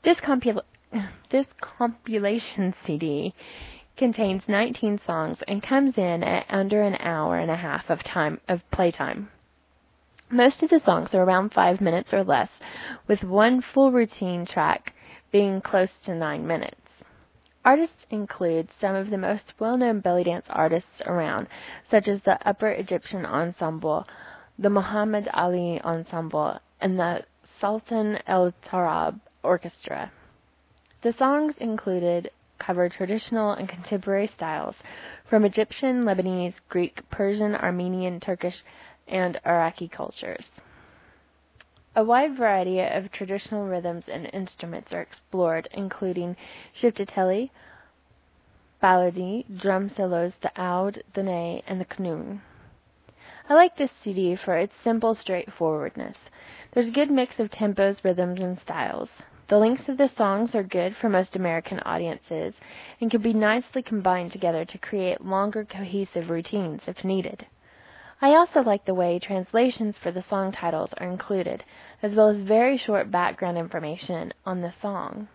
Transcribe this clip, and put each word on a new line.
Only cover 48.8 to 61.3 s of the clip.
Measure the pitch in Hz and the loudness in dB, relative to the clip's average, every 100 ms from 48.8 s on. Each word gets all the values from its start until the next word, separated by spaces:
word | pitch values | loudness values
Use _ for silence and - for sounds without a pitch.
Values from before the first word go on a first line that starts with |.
baladi, | 190 185 180 180 180 220 - 185 | 4 6 4 0 -6 -6 -8 -4
drum | 196 190 202 - | 0 0 -2 -2
solos, | 190 175 175 - | -2 0 -2 -4
the | - - | -8 -4
oud, | 180 180 196 220 - - | -4 -2 -2 -6 -10 -6
the | |
ney, | 196 175 170 170 - | -4 -4 -4 -8 -8
and | 190 | -8
the | |
qanun. | 185 - 185 160 - 202 - - - _ _ _ _ _ - - - | -8 -8 -6 -6 -8 -12 -16 -20 -20 _ _ _ _ _ -20 -20 6
I | |
like | 302 359 - | 8 8 4
this | 277 _ | -4 _
C | 208 | -6
D | 190 185 180 | 0 0 0
for | - 170 | 0 0
its | 196 - | 0 -2
simple | 233 226 226 220 | -2 2 2 0
straightforwardness. | - 180 185 - 160 156 143 - - - - - - - - | -2 -4 -4 -2 0 0 -4 -8 -12 -14 -20 -20 -20 -20 -2
There's | 247 233 | 0 0
a | |
good | 247 294 | 2 2
mix | 269 247 - | 2 2 -2
of | 214 | -6
tempos, | - 214 196 196 202 | 0 -2 2 2 2
rhythms, | 190 180 180 180 | 0 2 0 -2
and | 180 180 | -4 -6
styles. | - 165 120 - - - - - - | -8 -4 -4 -4 -8 -14 -20 -20 2
The | 208 | 4
lengths | 226 262 - | 6 2 -4
of | 262 | 0
the | 269 - | 0 2
songs | 202 196 233 | 0 2 0
are | 220 | -2
good | 190 185 180 | 0 -2 -2
for | 214 226 | -2 0
most | 190 185 | 2 0